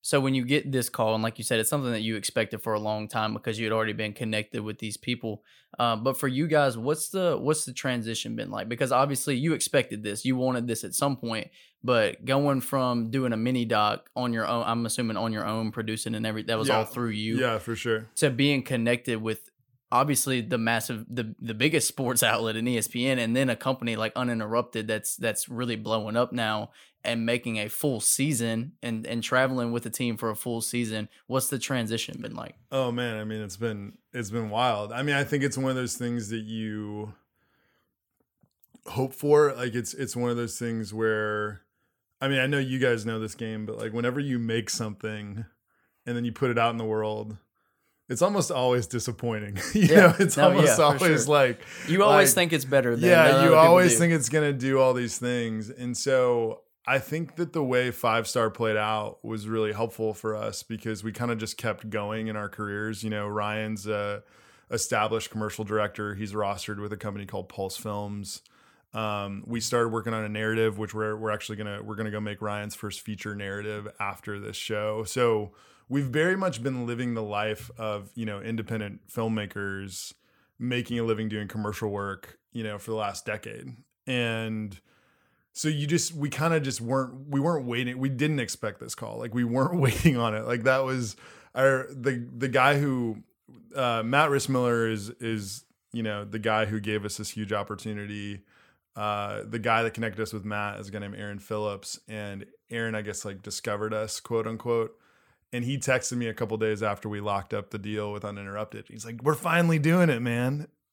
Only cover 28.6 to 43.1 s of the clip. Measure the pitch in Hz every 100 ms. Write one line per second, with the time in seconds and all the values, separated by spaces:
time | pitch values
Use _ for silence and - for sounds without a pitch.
28.6 | 127 - 120 113 110 117 113 127 131 131
29.6 | 117 117 117 - 123 107 113 107 123 117
30.6 | - 120 113 110 107 _ - 127 - 131
31.6 | - 131 110 113 - - 117 - 117 -
32.6 | _ 135 123 120 120 110 107 110 104 98
33.6 | 113 104 101 - _ 127 104 117 110 107
34.6 | 123 104 104 120 143 139 143 143 139 135
35.6 | 131 127 123 - 120 120 104 113 107 110
36.6 | 110 107 104 104 104 98 _ _ _ _
37.6 | _ _ _ _ _ _ _ _ _ _
38.6 | _ _ - 123 131 - 147 147 147 120
39.6 | 123 117 117 - 131 123 120 120 117 -
40.6 | 120 113 107 107 110 107 107 107 104 104
41.6 | _ _ _ _ _ _ 139 135 131 143
42.6 | 131 131 127 117 110